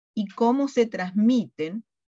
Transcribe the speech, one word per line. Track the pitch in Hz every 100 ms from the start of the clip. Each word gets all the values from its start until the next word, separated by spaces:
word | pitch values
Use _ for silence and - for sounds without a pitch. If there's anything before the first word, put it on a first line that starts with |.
| _
y | - 196
cómo | - 233 262 277
se | 254 226
transmiten | 190 185 185 220 254 151 - 156 208 - _ _